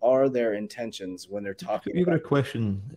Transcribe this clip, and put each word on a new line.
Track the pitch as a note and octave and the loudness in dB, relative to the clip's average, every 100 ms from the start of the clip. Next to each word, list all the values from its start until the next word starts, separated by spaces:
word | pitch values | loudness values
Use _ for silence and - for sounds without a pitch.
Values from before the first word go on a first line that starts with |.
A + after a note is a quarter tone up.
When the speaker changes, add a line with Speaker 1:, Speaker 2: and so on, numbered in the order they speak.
Speaker 1:
are | A#2+ C3 C3+ | 2 4 4
their | B2 A#2 | 2 0
intentions | G#2 G#2 - A2+ - F#2 F2+ F#2 | -2 -6 -8 -10 -8 -10 -12 -10
when | G2+ | -8
they're | G2+ | -8
talking | G2 - G#2+ - F3 | -8 -6 -6 -2 2
Speaker 2:
You're | F3 | 4
gonna | D#3+ | 4
Speaker 1:
about | - | 4
Speaker 2:
question | C#3+ C3 A#2+ A2 G2 A2 | 2 2 0 0 -2 -6